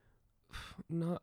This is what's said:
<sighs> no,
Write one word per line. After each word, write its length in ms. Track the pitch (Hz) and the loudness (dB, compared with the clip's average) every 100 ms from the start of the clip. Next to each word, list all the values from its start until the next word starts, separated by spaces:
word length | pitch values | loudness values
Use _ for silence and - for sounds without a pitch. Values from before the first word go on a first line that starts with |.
| - - _ _ - | -20 -20 _ _ -12
<sighs> 400 | - - - - | -10 -10 -10 -2
no, 280 | 165 165 175 | 2 4 2